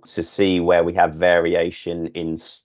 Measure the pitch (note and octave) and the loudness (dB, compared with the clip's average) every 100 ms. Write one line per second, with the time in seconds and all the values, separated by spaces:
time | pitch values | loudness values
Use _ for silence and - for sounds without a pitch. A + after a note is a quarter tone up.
0 | - - E2 - G2 F2+ F2 F2 E2+ F2 | -8 -10 -6 0 2 2 4 4 2 2
1 | E2+ D#2 F2+ F2 E2+ E2+ E2+ - E2+ E2+ | 0 2 2 4 2 0 -2 -4 -8 -6
2 | E2 F2 E2 D#2+ - - | -8 -6 -6 -8 -10 -18